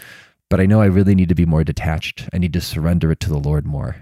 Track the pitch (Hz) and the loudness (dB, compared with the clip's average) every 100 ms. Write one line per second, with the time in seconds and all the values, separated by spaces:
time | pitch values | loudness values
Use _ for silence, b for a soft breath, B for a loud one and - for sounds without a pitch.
0 | B B B B _ 92 95 110 104 92 | B B B B _ 2 4 4 4 4
1 | 98 95 90 85 82 78 78 76 82 80 | 4 4 2 2 2 2 0 -2 -4 -6
2 | - - - 90 90 85 - 82 80 87 | -8 -14 -10 -4 -4 -4 -6 -4 -2 0
3 | 80 78 - 73 71 76 78 71 67 - | 0 -2 -2 -4 -2 -2 -2 -4 -8 -6